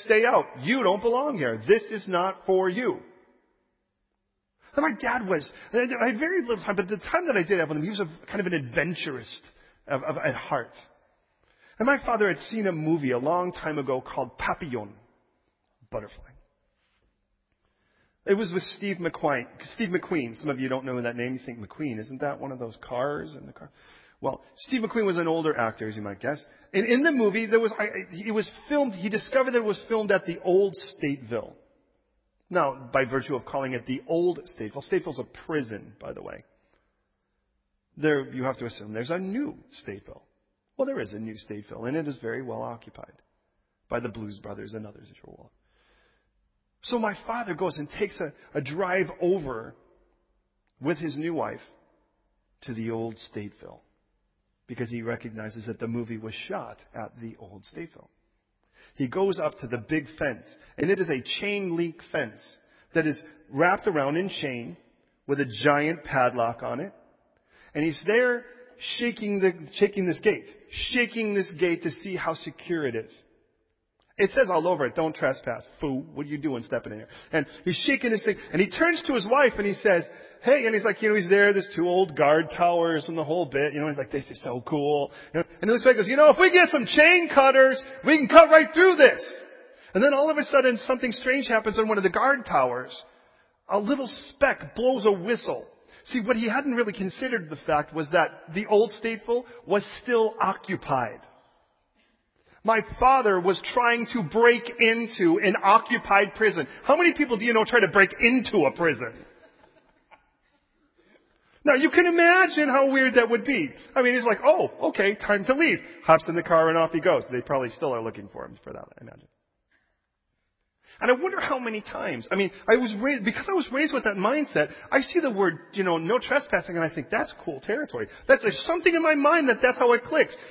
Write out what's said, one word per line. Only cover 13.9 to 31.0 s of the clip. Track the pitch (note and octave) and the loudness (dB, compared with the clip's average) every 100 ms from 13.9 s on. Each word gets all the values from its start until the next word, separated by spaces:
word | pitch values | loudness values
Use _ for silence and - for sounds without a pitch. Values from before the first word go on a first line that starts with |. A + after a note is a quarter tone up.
| C3 | -4
called | - - B2 - | -4 -8 -8 -6
Papillon, | - F3 D#3+ A#2+ G2+ G#2 _ _ _ _ _ _ _ _ A#2 | -6 -6 -6 -8 -10 -18 _ _ _ _ _ _ _ _ -12
Butterfly. | A2+ G#2 - - - _ _ _ _ _ _ _ _ _ _ _ _ _ _ _ _ _ _ - | -12 -12 -20 -20 -20 _ _ _ _ _ _ _ _ _ _ _ _ _ _ _ _ _ _ -2
It | G3 | 0
was | G3+ | 0
with | F3+ | -4
Steve | - - G3+ F3+ | -6 -6 -6 -4
McQueen. | E3 - D#3 C3+ B2 - - | -6 -2 -2 -2 -6 -16 -16
Steve | - G#3+ | -6 -4
McQueen. | F3+ - E3+ A#2+ A2+ | -4 -2 -4 -4 -8
Some | D3+ | -6
of | C3 | -4
you | C3 | -2
don't | C3 C3 | -4 -4
know | B2 | -4
that | A#2+ A#2+ | -4 -4
name. | A#2+ | -6
You | C3 C3 | -6 -10
think, | A#2 | -14
"McQueen, | G2+ - D3+ A2 | -14 -8 -8 -6
isn't | G#2+ C3 | -10 -8
that | C#3+ D3+ | -6 -6
one | C3+ | -10
of | B2+ | -10
those | A#2 G#2+ | -12 -12
cars | - B2 C#3 D3 D#3+ D3 | -10 -4 -4 -6 -10 -16
in | C#3 | -20
the | |
car?" | - - _ - - _ - | -20 -20 _ -20 -20 _ -8
Well, | C#3 - _ - | -8 -8 _ -18
Steve | - C4 | -6 -4
McQueen | A3 A#3 G3+ | -2 -2 0
was | F3 | 0
an | E3+ | 0
older | E3 D#3 C#3 | 0 -2 -2
actor, | A2+ G#2+ A2 | -2 -4 -10
as | G#2+ | -8
you | |
might | G#2 F#2+ | -12 -10
guess. | A#2+ D3+ - _ _ | -8 -8 -12 _ _
And | G3 A3+ | -2 2
in | B3 | 2
the | D#4 | 2
movie, | C4+ G#3+ G3+ A3 | 2 2 0 0
there | A3+ | 2
was, | A3 G#3+ | 0 -2
I, | G#3 | -6
I, | - F3+ E3+ A3+ | -6 -12 -12 -6
it | |
was | G#3+ - - - | -4 -4 -8 -4
filmed, | D4 C4+ | 0 0
he | F#3 G3+ | -2 -6
discovered | G#3+ - C4+ C4 | -6 -2 0 2
that | A#3+ | 0
it | |
was | G#3+ F#3+ - | -2 -4 -4
filmed | A3+ G#3 | -4 0
at | F#3+ F3+ | -2 -2
the | E3+ | -8
old | - F#3 G3+ - | 0 2 2 -2
Stateville. | - - | -12 -6